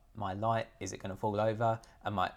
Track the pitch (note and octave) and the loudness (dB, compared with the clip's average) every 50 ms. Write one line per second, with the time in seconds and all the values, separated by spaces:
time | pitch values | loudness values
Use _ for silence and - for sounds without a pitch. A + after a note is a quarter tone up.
0 | _ _ - G#2+ G2+ F#2+ F#2 G2+ A2 A2+ A2+ A2+ - - - - G2 F#2 - - | _ _ -10 -6 -4 -4 -2 0 2 2 2 2 0 -4 -8 -10 -8 -8 -8 -8
1 | - G2 F#2 - - G#2+ G2+ G#2 G#2+ A2+ A2 A2 A#2 A#2 A2+ A2 - - - - | -8 -8 -8 -2 -2 0 2 2 2 2 2 2 2 2 2 0 -4 -16 -18 -8
2 | - - G#2 F#2+ F#2 - - | -6 -4 0 0 0 0 0